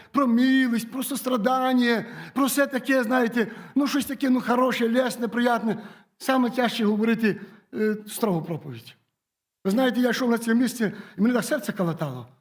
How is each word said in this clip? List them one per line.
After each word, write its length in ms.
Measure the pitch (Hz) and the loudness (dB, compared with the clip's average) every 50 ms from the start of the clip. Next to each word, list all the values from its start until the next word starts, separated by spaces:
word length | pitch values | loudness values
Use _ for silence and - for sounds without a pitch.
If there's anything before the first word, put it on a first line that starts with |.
| - - | -14 -4
про 160 | - 277 277 | 0 0 2
милість, 640 | 240 226 240 254 262 262 262 262 240 233 220 226 - | 4 4 4 4 4 4 4 2 2 0 -2 -4 -6
про 120 | - 269 | -8 -8
сострадання, 1040 | - - 277 - - 254 254 233 190 254 262 262 254 262 254 247 240 240 233 208 - - - - - - - | -6 -6 -6 -4 -2 -2 -2 0 2 2 2 2 2 2 2 2 2 2 2 0 -2 -6 -12 -14 -14 -8 -2
про 120 | 247 277 | -2 0
все 200 | 254 - 285 277 | 0 2 0 0
таке, 360 | 269 269 240 247 277 269 262 | 0 0 -6 -2 0 0 2
знаєте, 500 | 240 214 254 254 240 220 233 240 208 220 - - - - - | 2 2 2 2 0 0 0 0 -2 -2 -4 -16 -14 -4 -2
ну, 120 | 269 285 | 0 0
щось 180 | 254 - 277 - | 0 0 -2 -4
таке, 260 | - 269 - 277 262 | -4 -4 -2 2 2
ну, 100 | 254 247 | 2 2
хороше, 480 | - 214 247 247 254 254 - - 233 226 | 2 0 2 2 2 2 2 0 0 2
лесне, 400 | 226 254 254 233 240 233 240 208 | 2 2 0 0 -2 -4 -6 -2
приятне. 540 | 208 240 240 247 240 220 208 220 196 - - - - - _ _ _ - | 0 0 2 2 2 2 0 -2 -2 -4 -6 -16 -20 -20 _ _ _ -8
Саме 320 | - - 262 262 247 233 | -2 0 2 2 2 2
тяжче 340 | 240 254 247 226 233 - 214 | 0 0 0 0 0 0 2
говорити, 560 | 208 214 208 220 226 226 226 226 202 - - - - - - _ - - | 2 2 2 2 2 2 2 2 0 0 -2 -8 -18 -20 -20 _ -12 -4
е, 220 | 214 214 214 214 214 - - | -2 -2 0 -2 -4 -8 -12
строгу 340 | - - 233 208 175 160 | -6 -2 0 0 0 -2
проповідь. 540 | 156 165 165 - - 143 120 113 - - - _ _ _ _ _ _ _ _ _ _ _ _ _ - | -2 -4 -8 -8 -8 -12 -14 -14 -16 -20 -20 _ _ _ _ _ _ _ _ _ _ _ _ _ -2
Ви 60 | 196 | 0
знаєте, 300 | 196 254 262 254 202 247 | 0 2 2 2 2 2
я 100 | 247 240 | 0 0
йшов 200 | 226 240 254 240 | 0 0 0 0
на 80 | 233 226 | 0 0
це 160 | 226 226 226 | 2 0 2
місце, 380 | 240 262 226 - - 220 180 - - - - - - | 2 2 0 0 -2 -4 -4 -4 -8 -16 -12 -2 0
і 20 | |
мені 140 | 202 247 247 | 2 2 2
так 100 | 233 - | 0 0
серце 280 | - 302 294 - 220 | 0 -4 -4 -4 -6
калатало. 560 | - - 180 170 156 - 165 139 127 123 117 - _ _ | -4 -2 -2 -2 -2 -4 -6 -6 -6 -10 -14 -16 _ _